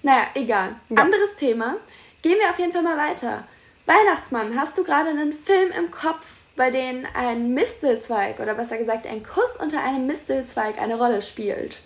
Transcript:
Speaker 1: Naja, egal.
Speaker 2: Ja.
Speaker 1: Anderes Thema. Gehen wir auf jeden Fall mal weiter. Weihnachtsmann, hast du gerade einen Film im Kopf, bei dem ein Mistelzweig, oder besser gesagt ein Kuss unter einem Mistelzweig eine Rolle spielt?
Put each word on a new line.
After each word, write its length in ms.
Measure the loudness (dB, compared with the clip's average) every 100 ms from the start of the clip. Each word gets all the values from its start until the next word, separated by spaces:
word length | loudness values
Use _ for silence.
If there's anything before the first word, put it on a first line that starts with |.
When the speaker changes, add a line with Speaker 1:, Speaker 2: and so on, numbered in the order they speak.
Speaker 1:
Naja, 240 | 6 4 4
egal. 400 | -2 0 0 0 -8 _
Speaker 2:
Ja. 120 | 4
Speaker 1:
Anderes 340 | 4 4 2
Thema. 420 | 0 0 0 -2 -6 -10 -20 -20 _
Gehen 160 | 2 4
wir 100 | 2
auf 100 | 2
jeden 120 | 0
Fall 120 | 0
mal 140 | 0 0
weiter. 460 | -2 -4 -6 -6 -10 -20 -20 _ 4
Weihnachtsmann, 720 | 6 6 2 -2 -4 -2 -2
hast 180 | -2 -2
du 60 |
gerade 260 | 0 0 2
einen 240 | -2 -2
Film 380 | -4 2 4 4 0
im 140 | -6
Kopf, 340 | -2 -4 -4 -12 -20 _
bei 160 | 0 2
dem 340 | 2 -4 -6 -8
ein 400 | -4 -2 0 0
Mistelzweig, 880 | 0 0 0 0 0 0 -2 -2 -2
oder 160 | -4
besser 220 | -4 -4 -4
gesagt 280 | -2 -4
ein 180 | -4 -12
Kuss 320 | -4 0 0 0
unter 220 | -4 -2
einem 240 | -2 0 -2
Mistelzweig 720 | -4 -2 -4 -2 -4 -4 -4
eine 160 | -4 0
Rolle 240 | 0 0
spielt? 560 | -4 -6 -6 -4 -8 -12